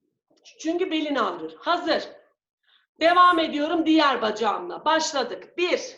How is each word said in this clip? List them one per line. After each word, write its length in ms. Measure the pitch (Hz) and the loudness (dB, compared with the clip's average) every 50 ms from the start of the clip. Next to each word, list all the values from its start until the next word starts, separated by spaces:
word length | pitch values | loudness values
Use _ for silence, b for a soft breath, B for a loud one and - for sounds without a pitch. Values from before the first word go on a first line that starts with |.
| _ _ _ _ _ _ _ _ _ - - - | _ _ _ _ _ _ _ _ _ -20 -18 -8
Çünkü 320 | - 320 339 349 370 - | -4 -4 -2 -2 -2 -2
belin 240 | 320 311 302 302 277 | -2 -4 -4 -2 -2
ağrır. 400 | 254 214 190 175 170 160 160 - | -2 -2 -2 -4 -8 -12 -14 -14
Hazır. 480 | - - 320 349 - - 330 277 - - - - - _ _ _ _ _ _ _ _ _ _ _ _ _ _ _ - | -8 -2 -2 -2 -2 0 -2 -2 -2 -4 -8 -16 -20 _ _ _ _ _ _ _ _ _ _ _ _ _ _ _ 0
Devam 380 | 311 339 349 359 359 359 349 330 | 2 4 6 8 6 6 6 4
ediyorum 460 | 320 269 262 285 294 320 349 330 311 | 0 -2 -2 -4 -2 -2 0 0 2
diğer 360 | 320 311 311 294 277 254 240 | 4 4 4 4 4 2 0
bacağımla. 640 | 226 214 214 214 226 214 185 - - - 175 165 - | -2 -4 -2 -2 -2 -2 -2 -4 -8 -10 -12 -4 -2
Başladık. 720 | 302 320 311 - - 285 269 - - 185 185 - - - | 0 0 0 0 -2 -4 -4 -4 -4 -8 -14 -14 -14 -4
Bir. 240 | 349 359 349 277 - - - - | -4 -2 0 0 -2 -4 -10 -16